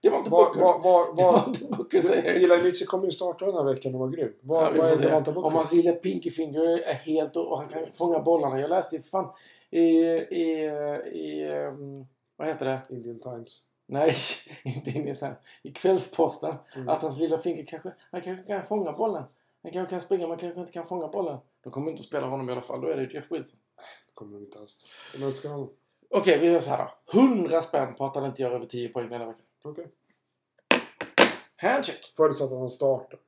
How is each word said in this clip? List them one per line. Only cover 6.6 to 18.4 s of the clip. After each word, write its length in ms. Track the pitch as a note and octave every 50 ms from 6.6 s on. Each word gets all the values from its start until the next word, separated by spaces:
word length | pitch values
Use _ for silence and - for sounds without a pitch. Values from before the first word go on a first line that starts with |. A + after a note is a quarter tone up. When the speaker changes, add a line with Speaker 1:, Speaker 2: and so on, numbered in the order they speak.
| D#3+ E3+ E3+ E3+
Speaker 1:
är 140 | E3 - D#3+
helt 420 | C3 - E3 D#3 D#3 D3+ D3 -
och, 120 | E3+ E3 -
och 60 | F3 C#3
han 80 | D3+ C3+
kan 120 | C#3+ D#3+ D#3+
Speaker 2:
Yes. 140 | - - -
Speaker 1:
fånga 220 | F3 F3 E3+ D#3
bollarna. 400 | - D#3+ E3+ D#3+ D3 C#3 C3 C3+
Jag 100 | C#3+ D3+
läste 260 | F3 F#3+ F3+ - -
i, 40 | D#3
fan, 300 | - - - F#3+ F#3+ - - _ - - - _ _ _
i... 100 | - E3
i, 840 | E3+ E3 E3 D#3+ E3 E3 E3 E3 - - - F3 E3+ E3 D#3+ D#3 D#3 D3+ D3+ D3 D3 D3 D3 C#3 - -
i, 320 | - E3 D#3 D3+ D3+ D3+ D3+ D3+
ehm, 540 | D3 D3 C#3+ C#3+ C#3 C#3+ C#3+ C#3 C#3 C#3 C3 C3 _ _ _ _ _
vad 120 | _ D3+ D#3
heter 180 | D#3 - C#3+
det? 160 | C3+ C3+ C3 C3 -
Speaker 2:
Indian 300 | B2+ B2 A2+ A#2+ A#2 A2+
Times. 440 | - B2+ B2 A#2 A#2 - - - _ _ _ _ _ _
Speaker 1:
Nej, 240 | C3+ C#3 D3+ E3 C3 - - - - -
<laughs> 240 | - - - - _
inte 260 | C3 B2+ C#3 - -
Indian 260 | C3+ D3+ D3 C#3+ C3+
Times. 220 | C3+ - A2+ - - _ _ - _ _
I 80 | -
Kvällsposten. 840 | C3+ - - F#3 F#3+ F3+ - - - - E3 D#3 - - - D#3 E3 C3+ - _ -
Speaker 2:
Mm. 140 | C3+ C3 B2
Speaker 1:
Att 120 | D#3 D3+
hans 180 | D#3+ D#3 C3+ C#3
lilla 180 | D#3+ D#3+ G3 A#3+
finger 280 | A#3+ F3+ E3 D#3 D3
kanske... 280 | - - D#3 - F#3 - _ _ _
Han 100 | - F3+
kanske 240 | E3+ F3+ F#3 F#3